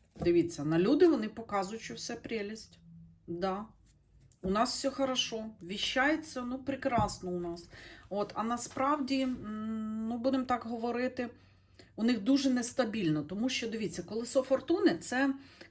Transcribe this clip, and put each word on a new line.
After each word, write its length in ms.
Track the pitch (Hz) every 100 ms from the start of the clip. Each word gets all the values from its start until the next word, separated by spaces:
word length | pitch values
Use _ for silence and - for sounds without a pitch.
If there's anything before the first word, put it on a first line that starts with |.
| _ -
дивіться, 460 | 175 170 165 - 147
на 140 | 165
люди 280 | 196 302 349
вони 220 | 269 214
показують, 520 | 226 - 202 185 226
що 120 | -
все 220 | 226 - 233
прелість. 640 | - 226 202 220 - - - - - - -
Да. 380 | 170 190 190 220 - - _ _ _ - -
У 80 | 185
нас 260 | 202 247 -
все 140 | 269
хорошо, 560 | 269 269 254 - 220 220 -
віщається, 800 | 170 202 190 262 277 311 - 254
ну, 180 | 240 262
прекрасно 720 | 277 262 269 233 208 - 180
у 80 | 175
нас. 300 | 175 175 170 - - - -
От, 220 | 202 202 -
а 80 |
насправді, 760 | 220 240 - - 269 302 254 269
м, 840 | 262 254 208 214 220 220 214 220 220
ну, 100 | 240
будемо 280 | 254 262 254
так 180 | 240
говорити, 680 | 233 233 240 240 254 254 240 - - _ _ - - -
у 80 |
них 180 | 226 233
дуже 280 | 202 277 277
нестабільно, 760 | 247 247 - 220 220 165 151
тому 260 | 147 196 254
що, 180 | - 226
дивіться, 360 | 220 190 -
колесо 380 | 175 220 240 269
фортуни — 560 | 254 262 - 359 370 170
це 320 | - 247 277 269 - - -